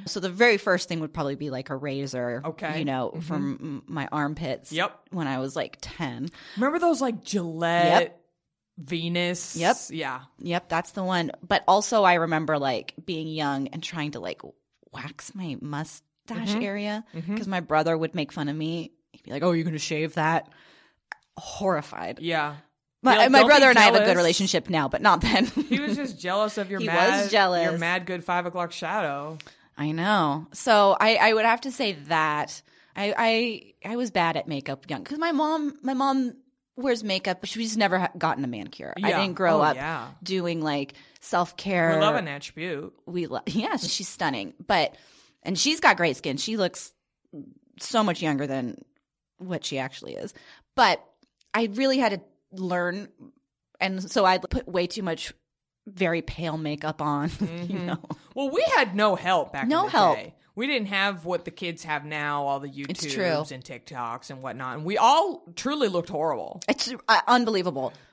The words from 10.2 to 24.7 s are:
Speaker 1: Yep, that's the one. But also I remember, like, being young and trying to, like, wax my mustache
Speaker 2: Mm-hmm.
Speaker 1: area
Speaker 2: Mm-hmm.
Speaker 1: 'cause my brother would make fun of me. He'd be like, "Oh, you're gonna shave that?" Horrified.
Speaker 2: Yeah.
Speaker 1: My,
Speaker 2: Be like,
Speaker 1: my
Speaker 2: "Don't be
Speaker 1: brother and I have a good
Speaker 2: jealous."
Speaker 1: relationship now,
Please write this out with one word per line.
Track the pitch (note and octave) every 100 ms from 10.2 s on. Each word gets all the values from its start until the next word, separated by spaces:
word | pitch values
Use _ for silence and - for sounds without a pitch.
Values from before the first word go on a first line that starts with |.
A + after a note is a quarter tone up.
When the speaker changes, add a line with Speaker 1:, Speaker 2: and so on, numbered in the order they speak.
| C3+ -
Speaker 1:
Yep, | E3+ E3+ -
that's | E3 -
the | G3+
one. | F#3 F3+ D#3+ -
But | F3 G3+ -
also | G3 - A3
I | F#3 F3
remember, | E3 D#3+ D#3 D3
like, | C3+ A2+ - -
being | F3+ D#3+ D#3
young | D#3 C#3+ C#3 C3+
and | D#3+
trying | - E3 D3
to, | F2+
like, | F2 - C#2 - _ _ _
wax | D#3 C#3+ - -
my | G3 E3+ C3
mustache | D3 C#3+ D#3 - _ _ -
Speaker 2:
Mm-hmm. | A3+ G3 G#3+
Speaker 1:
area | G3+ G#3 G#3 G#3+ A3+ E3
Speaker 2:
Mm-hmm. | E3 A3
Speaker 1:
'cause | G3
my | F#3
brother | D#3+ D#3 D#3+ D#3+
would | D#3+
make | D3 C#3+
fun | E3+ C#3+
of | D#3
me. | D#3 E3+ D#3 _ _
He'd | -
be | -
like, | C3+
"Oh, | F3
you're | E3 E3
gonna | D#3
shave | - D#3 D#3+ D#3+
that?" | D#3 E3 - - - _ _ _ _ - _ -
Horrified. | - - G3 D#3 - - F2 B2+
Speaker 2:
Yeah. | E3+ D#3+ D3 D3 - _ _ _
Speaker 1:
My, | C4
Speaker 2:
Be | G#3+
like, | C4
Speaker 1:
my | C4+
Speaker 2:
"Don't | B3+
be |
Speaker 1:
brother | C#4+ C4+
and | A#3+
I |
have | G#3
a | A3+
good | G3
Speaker 2:
jealous." | F3
Speaker 1:
relationship | E3+ F3 F#3+ E3+
now, | -